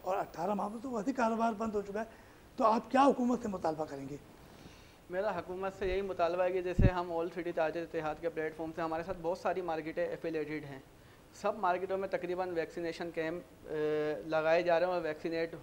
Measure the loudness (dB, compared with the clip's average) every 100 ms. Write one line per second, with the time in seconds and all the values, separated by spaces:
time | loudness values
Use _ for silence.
0 | -2 -2 -2 -2 -2 0 -2 -6 -6 -4
1 | -2 2 2 4 0 0 -2 -2 -2 -4
2 | -6 -12 -20 -20 -10 2 4 4 4 6
3 | 6 6 2 0 -2 -2 0 0 -4 -6
4 | -8 -10 -14 -20 -20 -20 -20 -20 -20 -20
5 | -6 -2 0 -2 -4 -4 -6 -2 0 0
6 | 0 2 2 4 2 2 2 8 8 6
7 | -2 -2 -4 -4 -4 0 0 -2 -6 -4
8 | -4 -4 -4 -2 -4 -4 -8 -4 -4 -4
9 | -4 -4 -4 -2 -2 -2 -2 -4 -4 -2
10 | -2 -4 -4 -4 -4 -6 -8 -12 -16 -20
11 | -20 -20 -20 -4 -2 2 2 2 0 -2
12 | -2 -2 -2 -2 -2 -2 -2 -4 -4 -4
13 | -6 -4 -4 -4 -8 -16 -6 -2 0 2
14 | 0 -2 -2 0 4 4 6 4 4 0
15 | -2 -4 -4 -2 -4 -4